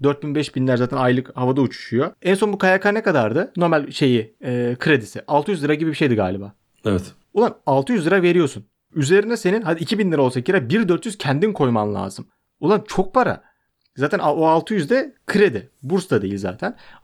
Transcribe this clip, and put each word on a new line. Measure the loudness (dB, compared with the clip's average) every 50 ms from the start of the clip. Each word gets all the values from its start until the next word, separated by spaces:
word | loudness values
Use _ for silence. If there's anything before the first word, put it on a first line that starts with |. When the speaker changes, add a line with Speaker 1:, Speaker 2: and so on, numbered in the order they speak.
| 0
Speaker 1:
Dört | 0 0 0 -4
bin, | -4 -2
beş | -2 -4 -4 -2
binler | -2 0 0 2
zaten | 0 0 0 -2
aylık | 0 0 2 2 0 -2 -6 -6
havada | -4 0 0 2 2
uçuşuyor. | 0 0 -2 -6 -10 -4 -2 -2 -2 -2 -6 _ -2
En | 0 0
son | 2 0 -2 -2
bu | 0
K | 2 2 2
Y | 2
K | 2 0 0
ne | 0 0
kadardı? | 0 2 2 2 2 0 0 -2 -2 -2
Normal | -2 0 2 2 0 0 -2
şeyi, | -4 0 2 2 2 2 0 -2 _ _ -8
e, | -4 -4 -2 -2 -2 -2 -2
kredisi. | 0 2 2 2 0 -4 -12 -14 -6
Altı | 0 0 0 0 0
yüz | -4 -2 0
lira | -2 0
gibi | 0 0 -2
bir | -2
şeydi | 0 0 0 2
galiba. | 2 0 -2 -2 -6 -10 -14 -18 _ _ _ _ _ -4
Speaker 2:
Evet. | -2 -2 -2 -4 -6 -18 _ _ _ 0
Speaker 1:
Ulan | 0 0 0 0 _ -2
altı | 0 0 0 2 0 0
yüz | 0 2
lira | 2 2 4 4
veriyorsun. | 4 4 4 2 0 -2 -8 -18 _ _ _ _ _ -4
Üzerine | -2 0 4 4 4 4 2 -2
senin | -2 -2 0 0 0 0
hadi | -2 -2 -2 -2
iki | -4 -2 0
bin | 0 0 2
lira | 2 2
olsa | 2 0 -2
kira, | -2 0 0 0 0 0
bir | 0 0 2 2
dört | 0 -2 -2
yüz | -6 -10 -6
kendin | -4 -2 0 0 0 0 0
koyman | 0 0 0 2 0 0 -2 -4
lazım. | -6 -6 -8 -10 -12 -18 _ _ _ _ _ _ -4
Ulan | 0 2 2 0 0
çok | -4 -2 -2 -2 0 2
para. | 0 2 0 -2 -6 _ _ _ _ _ _ _ _ _ _ _
Zaten | -4 -4 -2 -2 0
a-, | 0 0 2
o | 2 4
altı | 4 4 2 2 0 -2
yüz | -2 0 0
de | 0 0 0 -2 -8 _ _
kredi. | -2 2 4 4 2 2 -2 -10 -12 _ _ -8
Burs | -2 -2 -2 -2 0
da | 0 0 0
değil | 0 -4 -4
zaten. | -4 -6 -6 -4 -6 -6 -6 -8 -18 -20 -20 -10